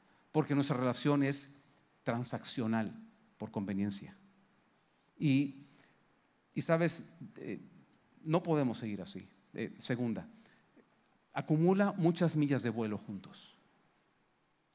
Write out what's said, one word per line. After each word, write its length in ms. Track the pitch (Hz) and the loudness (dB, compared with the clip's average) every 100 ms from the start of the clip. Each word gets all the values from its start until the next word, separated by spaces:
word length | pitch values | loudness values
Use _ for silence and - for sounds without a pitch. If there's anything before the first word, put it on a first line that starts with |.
| _ _ _ | _ _ _
porque 220 | 151 147 | -2 2
nuestra 240 | 143 139 123 | 2 2 2
relación 440 | 127 120 147 143 | 2 2 2 4
es 380 | 139 139 - - - - _ _ | 2 0 -4 -12 -20 -20 _ _
transaccional 920 | - 120 123 113 - - 110 113 104 76 - _ _ _ | -4 -2 -2 -2 -2 -2 0 0 -2 -8 -18 _ _ _
por 140 | 107 | -8
conveniencia. 640 | 110 98 98 101 98 - - - _ _ _ _ _ _ _ _ _ | -6 -4 -2 -2 -2 -6 -18 -20 _ _ _ _ _ _ _ _ _
Y, 480 | 156 135 143 - - - - _ _ _ _ _ _ | 2 4 2 -4 -20 -20 -20 _ _ _ _ _ _
y 80 | - | -4
sabes, 560 | - 165 170 - - - - - | 2 2 2 0 -6 -16 -16 -12
eh, 240 | - 101 - - - _ _ _ | -10 -10 -12 -20 -20 _ _ _
no 200 | 156 165 | 0 0
podemos 360 | 175 156 127 110 | 2 2 2 -2
seguir 240 | 110 104 | -6 -6
así. 260 | 87 92 - - _ | -4 -6 -10 -20 _
Eh, 220 | - 107 - | -8 -8 -6
segunda, 480 | - 120 120 98 85 - - _ _ _ _ _ _ _ _ | -4 -2 -2 -4 -8 -18 -20 _ _ _ _ _ _ _ _
acumula 580 | 143 135 156 175 196 202 | -8 0 2 4 4 2
muchas 420 | 190 165 170 170 156 | 4 2 4 2 2
millas 260 | 143 131 | 2 2
de 80 | 120 | 2
vuelo 260 | 113 110 104 | -2 -2 -4
juntos. 580 | - 98 - - - - _ _ _ _ _ _ _ _ _ _ _ | -6 -12 -12 -18 -18 -20 _ _ _ _ _ _ _ _ _ _ _